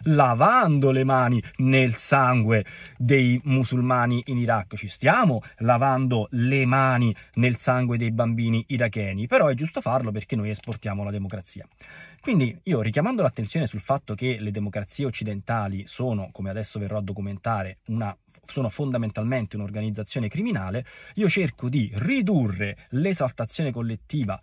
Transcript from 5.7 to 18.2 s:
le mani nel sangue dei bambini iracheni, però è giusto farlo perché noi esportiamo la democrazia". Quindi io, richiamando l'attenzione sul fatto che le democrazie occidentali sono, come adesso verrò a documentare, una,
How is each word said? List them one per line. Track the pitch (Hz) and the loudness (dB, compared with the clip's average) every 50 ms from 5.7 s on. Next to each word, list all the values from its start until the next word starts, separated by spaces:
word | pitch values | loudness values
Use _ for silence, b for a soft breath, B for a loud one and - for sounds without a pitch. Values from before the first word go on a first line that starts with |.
| 120 117 135 135 131 131 135 123 123 113 104 - | 4 4 4 2 2 2 2 2 0 0 0 -2
le | 127 120 120 127 139 135 131 | -2 0 0 2 2 2 2
mani | 123 131 135 131 131 127 123 120 113 101 B B B _ | 2 2 2 2 2 2 2 2 2 0 B B B _
nel | 117 123 127 117 | 0 2 2 0
sangue | - - 131 127 127 127 120 120 | 0 0 0 2 2 0 0 0
dei | 113 120 117 | -2 -2 -2
bambini | 113 117 117 117 117 117 117 113 113 113 - | 0 0 0 0 0 0 0 0 0 0 -2
iracheni, | - 135 120 120 110 - 113 101 98 95 98 117 | -2 -2 -2 -2 -2 -2 -4 -4 -4 -4 -6 -2
però | - 254 262 170 | 0 2 2 4
è | 147 131 | 2 2
giusto | 120 156 165 - 285 | -2 -4 -6 -6 -4
farlo | - 120 123 131 120 110 | -2 -2 -2 -2 -2 -4
perché | 101 107 - - 127 | -6 -6 -6 -6 -4
noi | 110 104 107 | -4 -4 -4
esportiamo | 104 - - 120 107 - - 107 98 101 101 | -6 -8 -8 -10 -10 -8 -6 -6 -6 -6 -6
la | 101 | -6
democrazia". | 101 101 98 95 - 98 - - - - - - _ B B B B B B B B B | -6 -6 -6 -8 -8 -10 -12 -14 -14 -14 -18 -20 _ B B B B B B B B B
Quindi | - 285 226 156 127 113 - - - | -4 0 2 2 2 2 -2 -6 -4
io, | 190 160 113 | -2 0 0
richiamando | 107 113 107 147 165 247 262 214 | 0 0 0 0 0 0 0 0
l'attenzione | 160 127 - - 107 - - 165 139 | 0 0 0 -2 -6 -4 -2 -4 -4
sul | - - 101 | -2 -4 -8
fatto | - - 135 135 - - 104 | -4 -2 -2 -2 -2 -6 -8
che | - 127 131 120 104 | -4 -4 -4 -4 -4
le | 107 107 | -6 -6
democrazie | 101 107 104 101 - 107 98 - - - 143 | -4 -4 -4 -4 -4 -6 -8 -8 -6 -4 -4
occidentali | 127 113 - 104 107 101 101 - - 117 113 101 98 98 98 98 | -4 -4 -6 -6 -6 -6 -6 -4 -4 -2 -2 -2 -4 -6 -8 -10
sono, | - - - 127 127 110 101 92 - | -10 -8 -6 -4 -2 -2 -4 -4 -8
come | - - 95 95 | -8 -8 -8 -6
adesso | 95 110 107 - - | -6 -6 -8 -8 -8
verrò | 107 101 92 107 | -8 -6 -4 -4
a | 107 | -4
documentare, | 98 98 98 104 98 98 98 98 - 117 113 101 95 92 92 - _ | -6 -6 -6 -6 -8 -8 -8 -6 -4 -4 -2 -2 -4 -6 -10 -14 _
una, | - 110 117 110 101 95 - | -6 -4 -4 -4 -4 -8 -10